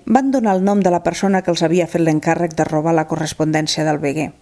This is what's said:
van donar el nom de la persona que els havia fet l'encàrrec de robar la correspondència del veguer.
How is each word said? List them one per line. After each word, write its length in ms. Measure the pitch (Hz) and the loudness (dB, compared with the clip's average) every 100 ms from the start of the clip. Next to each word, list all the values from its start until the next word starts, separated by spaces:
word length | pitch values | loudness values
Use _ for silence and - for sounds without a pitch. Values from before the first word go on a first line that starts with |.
| - | 0
van 240 | 233 269 | 0 2
donar 240 | 269 226 | 0 2
el 100 | 190 | 2
nom 160 | 190 202 | 2 2
de 140 | 185 | 2
la 80 | 175 | 2
persona 400 | 165 170 196 190 | -2 -2 0 0
que 80 | 180 | 0
els 140 | 170 165 | 0 2
havia 220 | 175 165 | 2 0
fet 100 | 170 | 0
l'encàrrec 540 | 160 156 165 160 170 | 0 2 0 0 -2
de 100 | 160 | -2
robar 300 | 156 156 160 | -2 0 0
la 140 | 165 156 | 0 0
correspondència 760 | 160 156 - 156 156 156 - | -4 -4 -2 0 0 -2 -2
del 140 | 156 151 | -2 -2
veguer. 320 | 147 151 - - | -2 -4 -6 -10